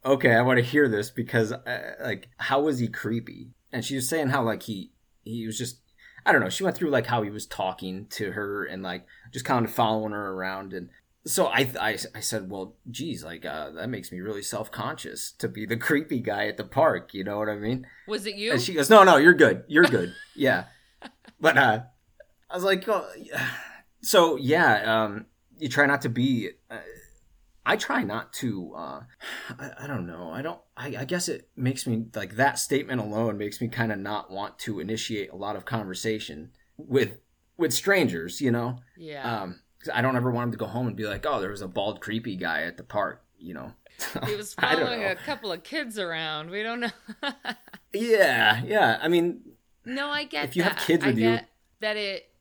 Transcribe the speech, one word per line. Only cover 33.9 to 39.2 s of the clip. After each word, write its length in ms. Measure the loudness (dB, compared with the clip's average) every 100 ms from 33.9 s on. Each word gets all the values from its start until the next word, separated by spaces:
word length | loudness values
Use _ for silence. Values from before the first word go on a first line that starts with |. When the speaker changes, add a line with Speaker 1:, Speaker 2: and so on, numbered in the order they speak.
| -2
Speaker 1:
not 360 | -4 -6 -6
want 260 | -8 -8 -8
to 200 | -8 -6
initiate 520 | -4 -6 -4 -6 -6
a 40 | -8
lot 200 | -8 -8
of 100 | -6
conversation 840 | -6 -4 -6 -4 -4 -6 -14 -16 _ _ _
with, 420 | 0 2 2 -2 _ _ _ _
with 160 | -2
strangers, 680 | 0 2 4 4 0 -8 -4
you 80 | 0
know? 280 | 0 -2 -8 -14 _
Speaker 2:
Yeah. 440 | -14 -10